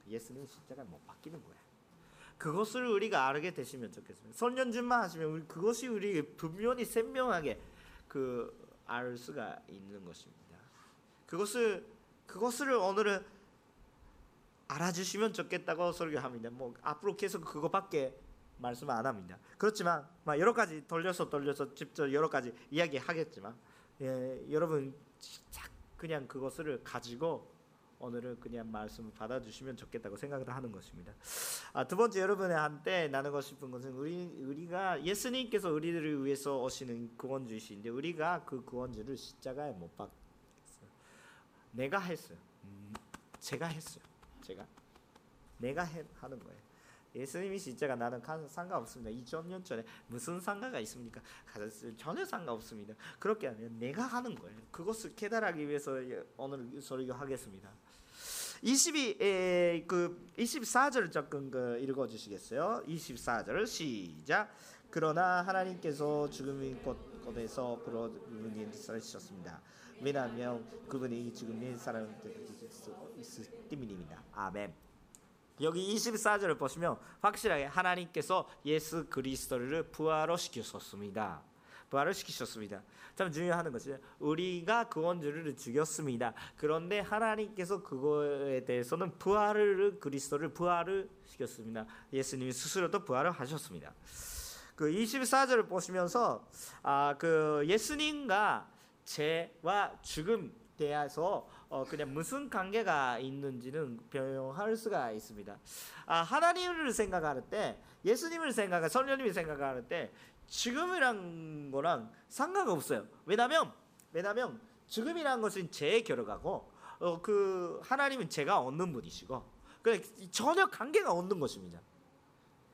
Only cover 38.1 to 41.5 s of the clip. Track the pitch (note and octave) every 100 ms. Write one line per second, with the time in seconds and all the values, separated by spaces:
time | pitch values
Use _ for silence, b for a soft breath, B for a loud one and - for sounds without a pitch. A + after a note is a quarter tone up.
38.1 | E3 D#3 F3 D#3+ C3 - B2 B2+ A2 B2
39.1 | C3 - - C3 C3 D3 G2 E2+ - G2
40.1 | - - - - - - - G2+ - B
41.1 | B B B B